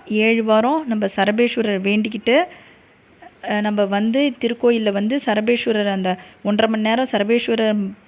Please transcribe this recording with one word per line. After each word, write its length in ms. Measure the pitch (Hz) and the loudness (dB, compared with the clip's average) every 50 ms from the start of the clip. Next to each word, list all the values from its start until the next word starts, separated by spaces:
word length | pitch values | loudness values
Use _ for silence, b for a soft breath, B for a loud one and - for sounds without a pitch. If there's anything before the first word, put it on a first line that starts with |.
| - - | -6 -4
ஏழு 360 | 214 214 214 226 233 226 220 | -2 2 2 2 2 2 2
வாரம் 420 | 220 214 214 226 247 302 320 311 | 2 4 4 4 2 0 0 -2
நம்ம 200 | 247 220 214 208 | -2 -4 -2 -2
சரபேஸ்வரரை 760 | 196 - 202 196 202 214 226 240 233 - 240 220 214 202 190 | -2 -2 0 0 0 2 2 0 0 0 -2 -2 -2 -2 -2
வேண்டிக்கிட்டு, 640 | 190 196 208 214 214 220 214 208 - 226 240 302 359 359 B B B B B B B B B B _ _ _ _ - - _ _ - | 0 0 0 0 0 -2 -4 -4 0 2 2 2 2 0 B B B B B B B B B B _ _ _ _ -20 -20 _ _ -8
அ, 160 | - 208 208 | -4 -2 -2
நம்ம 240 | 208 208 208 208 202 | -2 0 0 0 0
வந்து 480 | 190 202 202 214 226 226 269 294 285 240 - | 0 0 0 0 0 2 2 0 0 -2 -2
திருக்கோயில்ல 520 | - 233 240 - - 240 240 226 220 208 | -4 -4 -2 0 2 2 2 2 0 0
வந்து 280 | 196 202 208 220 269 285 - | -2 0 -2 -2 -2 -2 0
சரபேஸ்வரர் 640 | 240 208 214 220 233 240 233 - 240 214 208 208 | 0 -2 0 2 0 0 0 0 -2 -2 0 0
அந்த 320 | 202 196 196 185 185 185 - B B B B | -2 -2 -2 -2 -2 -4 -4 B B B B
ஒன்றரை 280 | B 202 208 208 220 220 | B -2 0 0 0 0
மணி 180 | 220 220 214 214 | 0 0 0 0
நேரம் 200 | 226 240 262 247 | 0 0 0 0
சரபேஸ்வரர், 800 | - 202 202 208 233 240 233 - 226 226 220 220 214 208 196 196 202 - _ | -2 -2 0 2 0 0 0 0 -2 0 0 0 0 -2 -2 -6 -8 -12 _